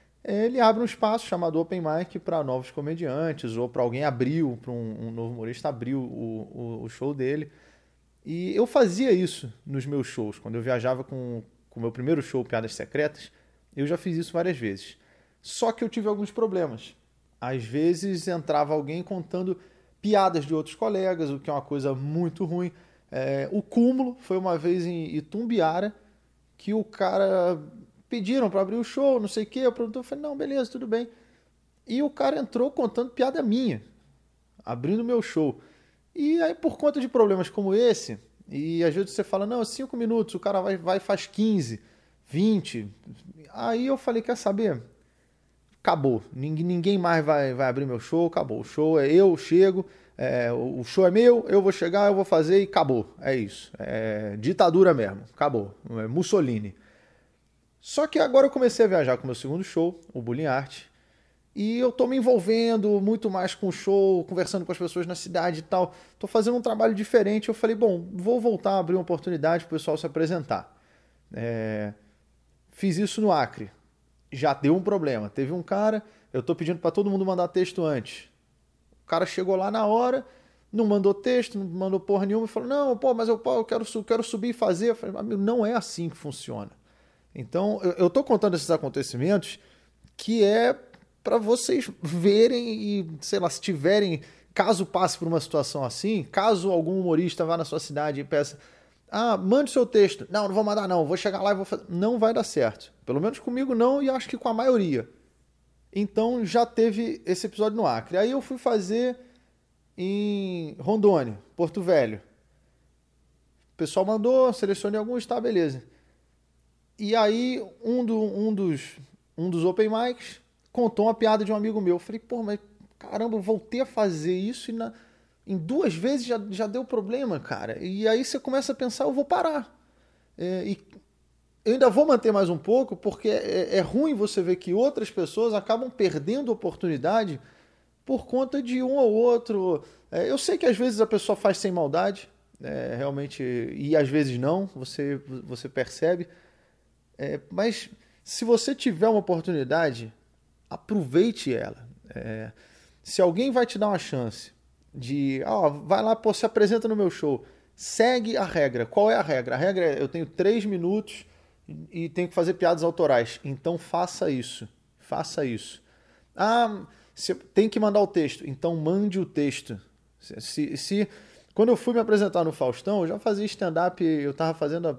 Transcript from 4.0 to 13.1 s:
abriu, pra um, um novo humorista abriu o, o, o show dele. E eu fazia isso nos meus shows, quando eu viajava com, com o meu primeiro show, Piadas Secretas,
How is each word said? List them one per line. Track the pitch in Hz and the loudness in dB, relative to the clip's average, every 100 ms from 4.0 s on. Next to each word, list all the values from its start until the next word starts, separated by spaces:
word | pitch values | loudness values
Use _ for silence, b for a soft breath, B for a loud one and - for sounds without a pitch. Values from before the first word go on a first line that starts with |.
abriu, | 147 123 127 160 147 120 | -2 0 0 0 -2 -4
pra | 127 | -8
um, | 120 113 107 113 | -8 -8 -8 -10
um | |
novo | 113 117 | -8 -8
humorista | 120 110 120 151 | -8 -10 -6 -6
abriu | 123 123 135 | -6 -4 -4
o, | 123 120 117 110 104 - 117 113 | -6 -8 -8 -8 -10 -12 -10 -10
o, | |
o | 110 | -12
show | - 135 | -8 -6
dele. | 139 127 151 151 b b b b b _ _ - | -4 -2 -4 -6 b b b b b _ _ -10
E | 165 185 | -6 -2
eu | 196 240 | 0 2
fazia | 285 220 180 262 | 4 4 4 2
isso | 185 180 - 120 - 151 | 4 2 -4 -14 -16 -10
nos | 139 131 | -8 -4
meus | 143 135 | -4 -4
shows, | - 107 - | -6 -8 -8
quando | 107 117 | -10 -6
eu | |
viajava | 117 123 123 127 | -2 -2 0 -2
com, | 135 131 123 117 - _ _ | -6 -10 -8 -10 -12 _ _
com | 120 | -8
o | |
meu | 117 | -6
primeiro | 123 127 156 | -4 0 0
show, | 131 127 | 0 -4
Piadas | - 113 113 | -4 -4 -4
Secretas, | - - - 147 | -8 -6 -2 -2